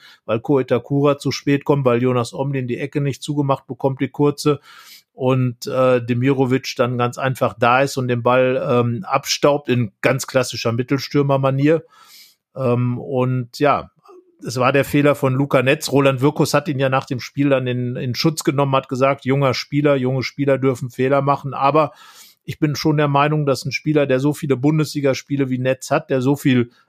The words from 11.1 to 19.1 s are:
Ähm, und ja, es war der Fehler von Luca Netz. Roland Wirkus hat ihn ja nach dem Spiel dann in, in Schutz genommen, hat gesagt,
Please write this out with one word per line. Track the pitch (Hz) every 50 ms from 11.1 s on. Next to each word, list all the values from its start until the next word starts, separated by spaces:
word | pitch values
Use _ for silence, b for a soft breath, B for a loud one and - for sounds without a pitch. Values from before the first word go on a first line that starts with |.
| - 143 143 139 139 135 135 135 135 135 139 147 160 156 160 B B B B B B B B B B B _ _ _
Ähm, | 135 131 120 120 120 123 123 123 120
und | - - 139 127 127 127 127 127 123 120 - -
ja, | 147 143 127 92 73 - _ _ _ - - - _ _ _ _ 285
es | 190 113 127
war | 123 131 135
der | 139 135
Fehler | - - 147 139 147 143
von | - - 135 131
Luca | 131 143 139 - 135 123
Netz. | 131 143 156 - -
Roland | 131 143 139 135 135 123
Wirkus | 127 147 151 - 156 - -
hat | 143 143 -
ihn | 147 127
ja | 139 131
nach | 135 - -
dem | - 143 120
Spiel | - - - - 139 143
dann | 135 131 127
in, | 123 123 123 123 120 123
in | 135 139 131 117
Schutz | - - 165 160 160 -
genommen, | 165 143 139 143 139 135
hat | 135 131 -
gesagt, | 135 123 131 135